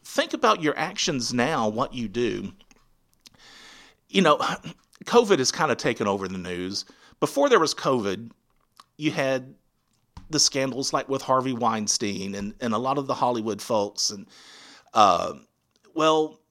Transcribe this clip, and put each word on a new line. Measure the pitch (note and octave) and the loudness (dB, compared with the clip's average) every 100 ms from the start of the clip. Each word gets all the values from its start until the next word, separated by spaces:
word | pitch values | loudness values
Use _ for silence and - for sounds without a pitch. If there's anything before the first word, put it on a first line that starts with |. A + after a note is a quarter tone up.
"Think | - - E4 | -10 -4 -4
about | - - G#3 | 0 2 2
your | D3+ - | 0 -2
actions | D#3 G3 - C#3+ A#2 | -4 -4 -2 -2 -2
now, | B2 B2 D#3 A2 | 0 0 2 0
what | G#2+ C3+ | 0 -4
you | C3 A2+ | -4 -6
do." | G#2 A#2+ G#2 G2 - _ _ _ _ _ _ - _ - - - - - _ _ | -2 -2 -2 -6 -12 _ _ _ _ _ _ -20 _ -20 -20 -20 -20 -20 _ _
You | G3 | 2
know, | E3+ D3 | 4 4
<sighs> | - F3 - - _ - | 2 -4 -10 -18 _ -18
covid | - A#3+ A3 F#3+ | 0 4 6 4
has | B2+ | 2
kinda | - D#3 | 0 0
taken | A2+ C3 A#2 G#2 | 0 -2 -2 0
over | G2+ F#2+ | -2 -4
the | F#2+ | -8
news. | F2+ F2+ F2+ G2+ - - - - | -8 -6 -6 -8 -10 -16 -20 -4
Before | D3 - C#4+ | -2 2 4
there | A3+ | 4
was | D3+ | 4
covid, | - E3 C3 G2+ F#2+ A#2 - _ _ _ _ - - | -2 -2 0 0 -4 -8 -20 _ _ _ _ -20 -8
you | D3+ | -4
had | D#3+ C3+ C3 B2+ - _ _ _ _ _ - - | -2 -2 -2 -6 -20 _ _ _ _ _ -20 -6
the | D3 | 0
scandals | - C#3 C3+ B2 C3+ | 0 0 -4 -4 -4
like | D3 C3+ | -4 -2
with | C3+ | -4
Harvey | - C3 C3 | 2 2 2
Weinstein | A#2+ A#2 A2+ G#2 - G#2 G2 G2 | -2 0 0 -2 -2 -2 -4 -6
and, | G2+ G2+ - | -8 -10 -6
and | A#2+ | -2
a | A2 | -2
lot | B2+ C#3 | 0 -2
of | C3+ | -2
the | |
Hollywood | B2 B2 A#2+ A2 G2+ | 0 0 0 -2 -6
folks. | - A2+ G2+ - - | -2 0 0 -4 -6
And, | G#2 - - - - - - _ | -6 -14 -20 -20 -20 -20 -20 _
uh, | A#2 G#2 E2+ F2+ D2 - _ _ _ _ | 6 6 6 2 -6 -16 _ _ _ _
well, | D#3+ D#3 D#3+ D#3 - _ | 0 4 4 2 -4 _